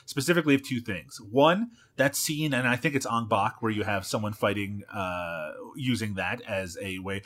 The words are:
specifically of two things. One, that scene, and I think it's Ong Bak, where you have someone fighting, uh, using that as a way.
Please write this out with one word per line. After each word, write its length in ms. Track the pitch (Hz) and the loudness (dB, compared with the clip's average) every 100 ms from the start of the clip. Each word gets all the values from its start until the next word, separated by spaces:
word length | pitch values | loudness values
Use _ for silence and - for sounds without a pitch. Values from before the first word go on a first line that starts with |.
| - | -8
specifically 480 | 139 135 175 156 | -2 2 4 6
of 80 | 139 | 4
two 180 | - 123 | 2 -4
things. 400 | - 90 - - | -4 -8 -8 -16
One, 520 | 107 123 151 190 233 - _ - | 0 6 6 6 0 -8 _ 0
that 180 | 135 | 2
scene, 400 | - - 151 - | 2 -2 0 0
and 140 | 123 127 | 2 2
I 80 | 120 | 2
think 180 | 160 | 2
it's 120 | 139 - | 0 0
Ong 200 | 117 110 | 0 2
Bak, 340 | 107 107 - | 2 2 0
where 120 | 110 | -2
you 100 | 104 | 0
have 240 | 101 98 95 | 0 -2 0
someone 260 | 120 107 | -2 -2
fighting, 520 | 107 110 101 98 101 101 | 0 0 2 -2 -6 -8
uh, 600 | 104 92 90 87 82 76 - 107 | -6 -4 -4 -6 -6 -8 -10 -12
using 400 | - 127 110 110 | -4 0 0 0
that 280 | 95 90 - | -2 -2 -4
as 360 | - 98 92 - | -4 -4 -4 -6
a 200 | 98 95 | -6 -6
way. 220 | 95 98 | -4 -6